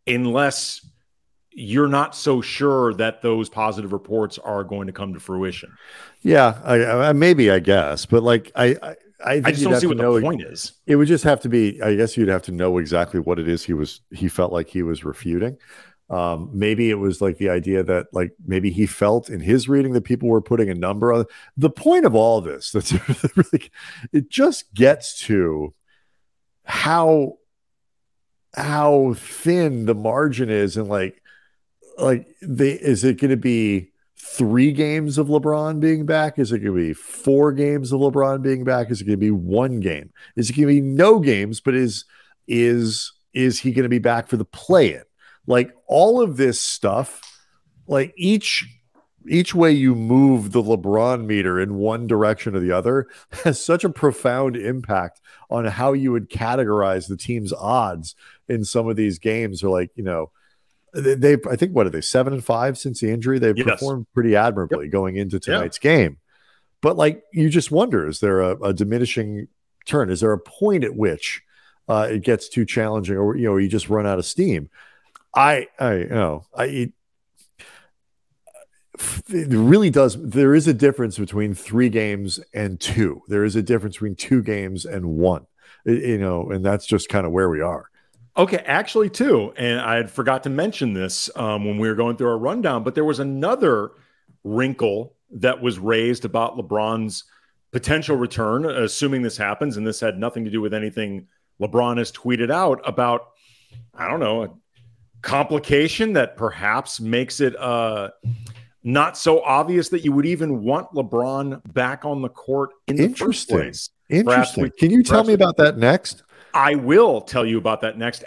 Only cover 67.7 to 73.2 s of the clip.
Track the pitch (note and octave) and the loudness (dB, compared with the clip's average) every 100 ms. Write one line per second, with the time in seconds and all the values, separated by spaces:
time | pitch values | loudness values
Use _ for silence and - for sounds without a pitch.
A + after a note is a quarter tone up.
67.7 | D3+ A#3+ A#2+ D2+ D2+ G#2 F#2+ F#2 F#2 G2+ | 0 2 0 -2 -2 0 2 2 0 -2
68.7 | F#2 G#2 A#2+ A#2+ - G#2+ G#2 - _ _ | -2 -2 -2 -2 -4 -6 -8 -14 _ _
69.7 | _ - D3+ G#2 F2+ A2 G#2+ - - G#3 | _ -6 -2 -2 0 0 0 -4 -4 0
70.7 | F#3+ A2+ F2+ G#2 D#2 - - - _ _ | 0 -2 -2 -2 -2 -8 -10 -14 _ _
71.7 | _ - G#2+ A2 G#2+ F#2+ A2+ - - G#2+ | _ -2 0 0 -2 0 0 -2 -4 -2
72.7 | - A2 G#2+ F#2 G2 | -2 -2 -2 -4 -2